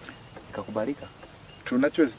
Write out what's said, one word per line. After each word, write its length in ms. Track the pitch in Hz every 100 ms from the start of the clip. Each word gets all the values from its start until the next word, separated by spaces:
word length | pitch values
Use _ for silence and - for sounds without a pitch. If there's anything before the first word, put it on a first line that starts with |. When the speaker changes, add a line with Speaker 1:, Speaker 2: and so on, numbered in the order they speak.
| - - - - -
Speaker 1:
Ikakubalika? 580 | - 104 107 120 143 - - - - - - -
Speaker 2:
Tunacho-, 420 | 127 143 165 139